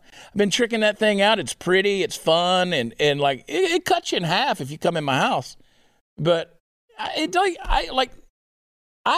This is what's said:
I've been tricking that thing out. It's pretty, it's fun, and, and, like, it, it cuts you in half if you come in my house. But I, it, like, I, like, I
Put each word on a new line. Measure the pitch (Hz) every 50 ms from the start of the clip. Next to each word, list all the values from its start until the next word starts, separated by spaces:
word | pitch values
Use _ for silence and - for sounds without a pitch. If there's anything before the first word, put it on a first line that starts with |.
| _ _ -
I've | - - - -
been | 202 208 196
tricking | - - 240 226 233 220
that | 214 214 208
thing | - 214 214 202 196
out. | 196 214 220
It's | 202 156 - -
pretty, | - - 175 185 190 190 202 202 190
it's | 170 139 -
fun, | - - 156 160 170 175 180 185 185 180 180
and, | 170 135 117 117 -
and, | - 151 147 139 143
like, | 143 139 135 120 -
it, | - 143 359 381 330
it | 339 370 -
cuts | - 359 339 - - 339
you |
in | 202 175
half | 156 175 208 262 277 214 -
if | 135 135
you | 156
come | - - 170 170
in | 160 151
my | 139 127
house. | 143 196 247 214 143 123 - - - _ _ _ _ _ _ _ _ _ _ _
But | - 151 175 170 165 160 - _ _ _ _ _ _ _ _ 440
I, | - 214 - -
it, | - 311 349 370
like, | 349 403 381 339 -
I, | - - - 285 - -
like, | - 262 262 247 - - - _ _ _ _ _ _ _ _ _ _ _ _ _ _ _ -
I | 226 294